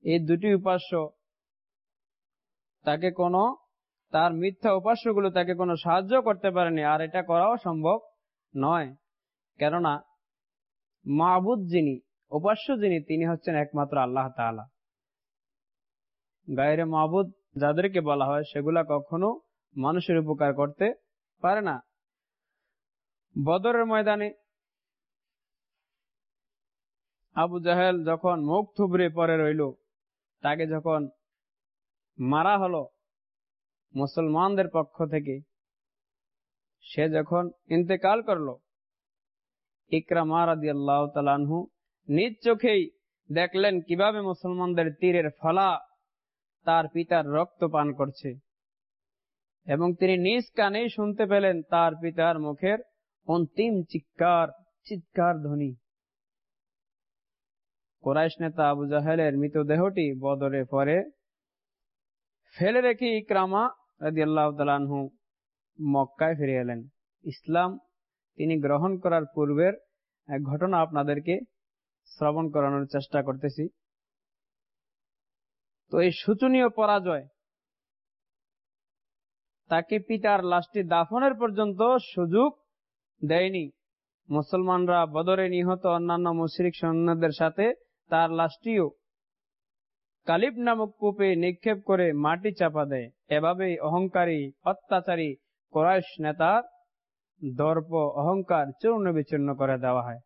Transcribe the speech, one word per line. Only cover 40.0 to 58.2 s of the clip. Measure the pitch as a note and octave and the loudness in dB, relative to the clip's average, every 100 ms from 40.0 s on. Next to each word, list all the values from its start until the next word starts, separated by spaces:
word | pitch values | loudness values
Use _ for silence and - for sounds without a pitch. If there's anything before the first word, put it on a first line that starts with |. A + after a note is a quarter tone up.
| D#3+ E3+ D#3+ E3 E3+ | 0 -2 0 2 2
রাদিয়াল্লাহু | D#3+ D3+ C#3+ C#3+ C#3+ D3 | 0 -2 -2 0 0 0
তাআলা | D3 C#3+ | -2 0
আনহু | C#3+ C#3+ E3 - _ _ _ - | 0 0 -4 -6 _ _ _ -4
নিজ | D3 A3+ A3 | -2 -2 -2
চোখেই | A#3 A3 A#3+ G#3 E3+ _ _ _ _ | 0 2 2 2 0 _ _ _ _
দেখলেন | D3+ F3 F#3 G3+ F#3 | -2 -2 0 0 0
কিভাবে | D#3+ E3+ G3+ G#3+ | -2 0 0 0
মুসলমানদের | G3 F3 F3+ F3+ F3+ E3+ D#3+ | -4 -6 -6 -4 -2 0 -2
তীরের | D3+ F3+ F3 D#3 | 0 2 2 0
ফলা | - D#3+ F3 G3 E3+ - _ _ _ _ _ _ _ - | -2 -2 2 2 0 -8 _ _ _ _ _ _ _ 0
তার | E3 D#3 | 2 2
পিতার | E3 E3+ E3+ D3 | -4 0 0 2
রক্ত | D3 F3+ _ | 0 -2 _
পান | E3+ D#3 D3 | -2 0 -2
করছে, | C3+ C3+ - C#3+ B2+ _ _ _ _ _ _ _ _ _ _ _ _ - | -2 -4 -4 -12 -12 _ _ _ _ _ _ _ _ _ _ _ _ -4
এবং | D3 F3 | 0 0
তিনি | F3 F#3 F#3 | 2 2 2
নিজ | F3+ A#3+ A#3 - | 2 0 -2 -2
কানেই | G3+ G3+ A#3 | -2 0 -4
শুনতে | - G#3 G#3 G#3+ | -4 -4 -2 2
পেলেন | G3+ G3 F3 | 2 2 0
তার | D3+ E3+ E3+ D#3+ | 0 2 2 0
পিতার | E3 E3 E3 E3 | -6 0 0 0
মুখের | D3+ C#3+ F#3 A3 - _ _ _ - | -4 -2 -2 -2 -4 _ _ _ -2
অন্তিম | E3+ E3 - A3+ G#3 | 0 0 0 0 0
চিৎকার, | E3 D#3+ - _ E3+ E3+ D#3+ - _ _ - | -4 -8 -10 _ 2 4 2 -4 _ _ -14
চিৎকার | G3+ - - F3 E3 | -14 -8 0 0 0
ধ্বনি। | D3 D3 C#3+ B2 _ _ _ _ _ _ _ _ _ _ _ _ _ _ _ _ _ _ _ _ _ _ | -4 -4 -4 -6 _ _ _ _ _ _ _ _ _ _ _ _ _ _ _ _ _ _ _ _ _ _
কুরাইশ | - C#3 | -2 0